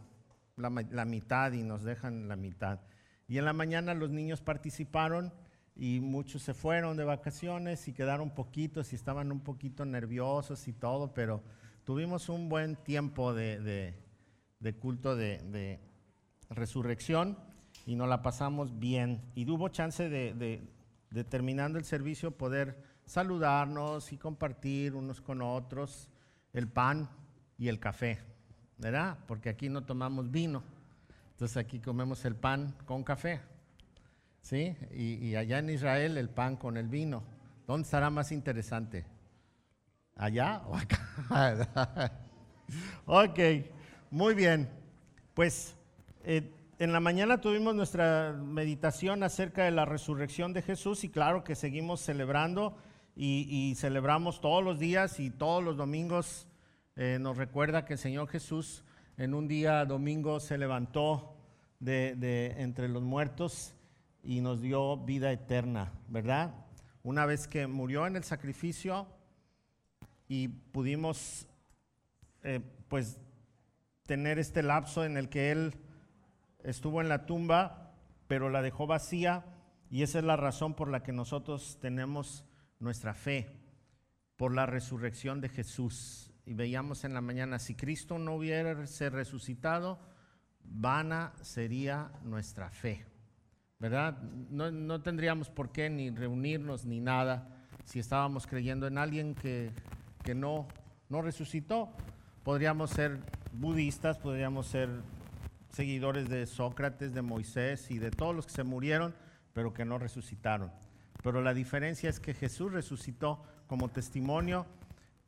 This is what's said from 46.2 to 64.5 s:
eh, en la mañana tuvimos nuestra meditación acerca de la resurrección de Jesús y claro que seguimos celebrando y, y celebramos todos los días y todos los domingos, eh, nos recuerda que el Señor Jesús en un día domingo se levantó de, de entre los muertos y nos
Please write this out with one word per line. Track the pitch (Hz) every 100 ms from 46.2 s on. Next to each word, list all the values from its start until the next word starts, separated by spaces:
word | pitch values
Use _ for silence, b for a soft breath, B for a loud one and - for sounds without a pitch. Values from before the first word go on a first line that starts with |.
eh, | - 160 147 - - -
en | 170
la | 165
mañana | 170 180 208 247
tuvimos | 214 214 220
nuestra | 214 190 175 165 160 156
meditación | 147 143 156 156 147 160 - 185 202
acerca | 190 - 185 190
de | 180
la | 165
resurrección | 147 151 - 143 143 151 175
de | 180
Jesús | 180 190 196 202
y | 170
claro | 151 147 185
que | -
seguimos | 147 147 143 165 175
celebrando | - 143 131 143 165 185 208 208 B B B
y, | - 139 139 147
y | 143 135
celebramos | 123 143 135 135 151 170 -
todos | 147 175
los | 190 156
días | 170 175 151 -
y | 135
todos | 127 151 175
los | 175 143
domingos, | 143 156 170 175 - - - b b b b -
eh, | 127 131
nos | 131 127
recuerda | 127 139 151 160
que | -
el | 143
Señor | 135 139 147
Jesús | 165 - 156 151 - - B B -
en | 131
un | 147 151
día | 151 156 151
domingo | 143 139 143 156 151 151
se | 147 143
levantó | 135 127 120 151 151 147 - - B B B -
de, | 123 131 131 127
de | 123 120 123 131
entre | 123 127 123
los | 123
muertos | 123 135 147 123 170 - - - b b b _
y | - 123
nos | 123